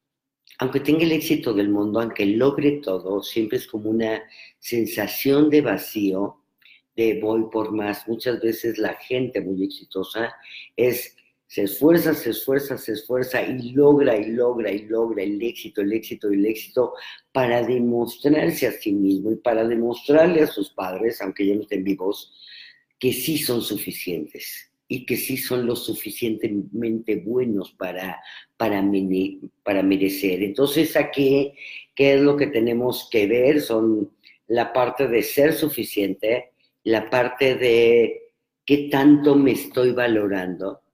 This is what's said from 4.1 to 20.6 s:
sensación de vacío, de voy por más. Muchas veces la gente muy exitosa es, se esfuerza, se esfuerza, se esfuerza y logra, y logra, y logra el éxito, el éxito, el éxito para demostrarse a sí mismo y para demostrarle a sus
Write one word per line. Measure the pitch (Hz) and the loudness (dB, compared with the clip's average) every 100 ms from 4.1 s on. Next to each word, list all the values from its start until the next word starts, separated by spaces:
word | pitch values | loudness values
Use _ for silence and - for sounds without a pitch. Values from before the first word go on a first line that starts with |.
| 110 - - - _ | -4 -8 -20 -20 _
sensación | - 120 104 - 98 - 139 139 147 | -6 -2 -2 -2 -4 -2 2 4 6
de | 147 | 4
vacío, | 123 95 - 107 98 95 101 - _ _ _ _ _ | 2 -2 -4 -2 -2 -2 -4 -8 _ _ _ _ _
de | - 113 101 | -2 0 0
voy | 107 110 110 | 0 0 0
por | 110 95 | -2 -4
más. | 107 104 101 - | -4 -4 -6 -6
Muchas | 117 127 117 | -6 -4 -2
veces | 113 110 117 110 | -2 -2 -4 -2
la | 104 | -2
gente | - - 127 127 101 | -2 -4 -2 -2 -4
muy | 90 95 | -4 -2
exitosa | 98 - 95 95 92 107 117 - - - - - | -2 -4 -10 -8 -6 -4 -6 -8 -20 -20 -12 0
es, | 123 110 - _ _ _ _ | 0 0 -6 _ _ _ _
se | - | -4
esfuerza, | 101 - 147 170 165 | -4 2 4 6 4
se | 151 117 | 0 -2
esfuerza, | 104 - 135 135 127 | -4 -2 -2 -2 -10
se | - | -6
esfuerza | 104 - 127 127 123 | -8 -4 -4 -2 -4
y | 107 131 120 | -4 -6 -4
logra, | 131 143 147 131 107 | 4 6 6 4 2
y | 110 | -2
logra, | 117 123 117 104 | 0 0 0 -2
y | 101 107 | -4 -4
logra | 113 117 101 | -2 0 -2
el | 98 104 | -4 -4
éxito, | 117 - 107 - | -6 -8 -10 -4
el | 101 | -2
éxito, | 110 - 110 104 | -2 -6 -8 -2
el | 101 107 | 2 2
éxito | 110 - 127 120 - - - _ | 0 -4 -2 -2 -4 -18 -20 _
para | 135 123 120 | -2 0 0
demostrarse | 113 123 120 120 117 - 143 151 165 165 123 | 2 0 0 0 -2 -2 2 2 2 0 -2
a | |
sí | - 110 | -2 -2
mismo | 101 98 95 104 | 0 2 2 0
y | 110 | -2
para | 123 110 117 | 0 0 0
demostrarle | 117 117 117 - 151 170 165 | 0 -2 -4 2 4 6 4
a | 151 | 0
sus | - | -2